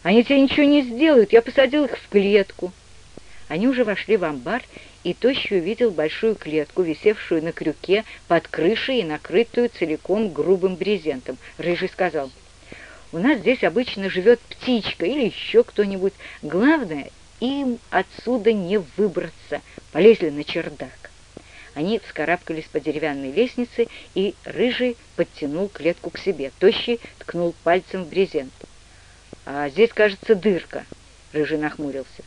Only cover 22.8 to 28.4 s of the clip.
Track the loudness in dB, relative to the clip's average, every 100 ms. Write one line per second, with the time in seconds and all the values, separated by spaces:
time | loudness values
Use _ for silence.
22.8 | -4 -4 -4 -4 -4 -2 -2 -2 -8 -4
23.8 | -4 -6 -8 -4 -4 -6 -12 -2 -2 0
24.8 | -4 -4 -14 -6 -6 -4 -6 -4 -6 -2
25.8 | -4 -4 -10 -6 -6 -4 -8 2 2 2
26.8 | -4 -6 -6 -18 -10 -4 -4 -2 0 0
27.8 | 0 -10 -6 -2 -2 -2